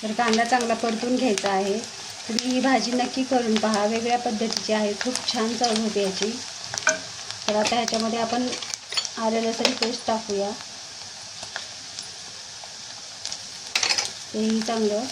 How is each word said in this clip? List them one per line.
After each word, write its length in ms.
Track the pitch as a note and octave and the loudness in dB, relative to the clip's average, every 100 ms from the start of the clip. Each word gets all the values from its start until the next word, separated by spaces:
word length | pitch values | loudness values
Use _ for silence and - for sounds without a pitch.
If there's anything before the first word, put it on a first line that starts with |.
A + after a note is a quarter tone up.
तर 80 | A3 | -2
कांदा 320 | G#3+ A#3 A3 | 2 4 6
चांगला 300 | A#3 B3+ A#3 | 6 4 4
परतून 420 | A3 A#3 A3 A#3+ B3+ | 2 2 2 2 4
घ्यायचा 360 | B3+ G3 G3+ | 4 4 4
आहे. 280 | G3 G3+ G#3+ B3 - - - - | 2 2 0 -2 -10 -12 -12 -4
तुम्ही 200 | A3 B3 | -2 2
ही 120 | B3+ | 2
भाजी 320 | B3+ B3 A3+ | 4 4 2
नक्की 320 | B3 B3 C4 | 0 0 0
करून 360 | C4 B3+ A#3 G#3+ | 2 2 4 2
पहा, 260 | G#3+ G#3 G#3+ | 4 2 2
वेगळ्या 340 | A3+ A#3 A#3+ | 2 2 2
पद्धतीची 540 | B3 G#3+ A3 - - | 2 0 0 0 2
आहे, 200 | G#3+ G#3+ | 2 2
खूप 400 | G#3 B3 B3+ - | 0 -2 -2 -2
छान 240 | A#3+ A3 A#3 | 0 0 2
चव 240 | A#3+ A3 | 2 2
होते 220 | A3 G3+ | 2 2
याची. 360 | G3 F#3 G#3 B3 - - - - - - - - - - - | 0 0 -2 -2 -8 -10 -8 0 0 0 -6 -12 -12 -4 0
तर 80 | G#3 | 2
आता 200 | G#3+ A#3+ | 4 2
ह्याच्यामध्ये 440 | A3+ A3+ A3+ A#3 | 2 0 0 0
आपण 280 | A3+ A#3+ B3 A#3+ - - - - - - | 0 0 0 -4 -6 -10 -6 -6 -6 -2
आलं 240 | A3 A3+ | 2 2
लसूण 300 | A3+ A3+ B3 | 0 2 0
पेस्ट 360 | - A3+ B3+ - | 2 0 0 0
टाकूया, 440 | A3+ A3 G3+ G3+ A#3+ - - - - - - - - - - - - - - - - - - - - - - - - - - - - - - - - - - - - - | 0 0 -2 -2 -4 -10 -12 -14 -14 -14 -14 -14 -12 -10 -8 -10 -12 -12 -12 -12 -14 -14 -14 -14 -14 -14 -14 -14 -14 -14 -10 -10 -10 -10 -12 -4 0 2 2 0 -6 -6
तेही 280 | G#3+ A3 A3 | 0 2 2
चांगलं 420 | A3 A3+ G#3+ G#3 C4 | 2 2 2 2 -2